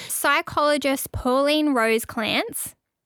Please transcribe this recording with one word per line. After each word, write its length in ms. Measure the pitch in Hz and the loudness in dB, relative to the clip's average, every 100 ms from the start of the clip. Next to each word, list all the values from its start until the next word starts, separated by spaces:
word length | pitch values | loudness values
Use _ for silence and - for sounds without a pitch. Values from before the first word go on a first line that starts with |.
| - | -10
Psychologists 960 | - 302 294 339 - 294 294 277 277 - | -2 0 0 0 0 2 2 0 -2 -4
Pauline 560 | - 254 254 285 302 302 | -4 0 2 2 2 2
Rose 300 | 254 220 226 | 2 2 2
Clance, 720 | - - 220 240 440 - - - _ _ | -2 -4 -2 -2 -2 -8 -12 -14 _ _